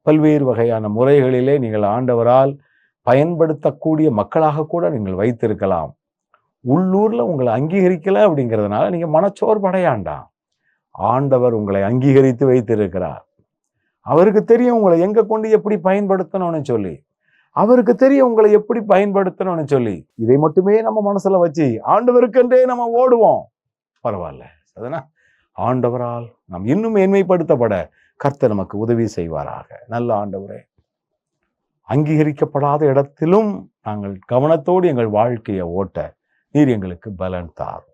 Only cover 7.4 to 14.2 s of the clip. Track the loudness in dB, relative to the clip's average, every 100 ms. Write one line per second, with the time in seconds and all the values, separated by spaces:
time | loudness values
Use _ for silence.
7.4 | -2 -2 -2 0 0 0 -2 2 2 0
8.4 | -2 -2 -2 -2 -2 -2 -2 0 0 -2
9.4 | -2 0 0 0 -2 -2 -6 -12 -16 _
10.4 | _ _ _ _ _ -4 -2 0 0 2
11.4 | 2 0 -2 -2 -2 0 4 4 4 2
12.4 | 2 2 0 -2 -2 -4 -8 -10 _ _
13.4 | _ _ _ _ _ _ 0 4